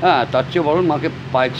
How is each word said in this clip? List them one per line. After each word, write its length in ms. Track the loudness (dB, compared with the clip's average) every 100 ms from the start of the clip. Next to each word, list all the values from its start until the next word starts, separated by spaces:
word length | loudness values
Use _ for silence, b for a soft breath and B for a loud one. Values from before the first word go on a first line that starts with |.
হ্যাঁ, 240 | 2 2 2
তার 120 | -2 0
চেয়ে 140 | 0 0
বরং 200 | 2 2
মাকে 240 | 0 -2 -6 -4
পায়ে 180 | 0 0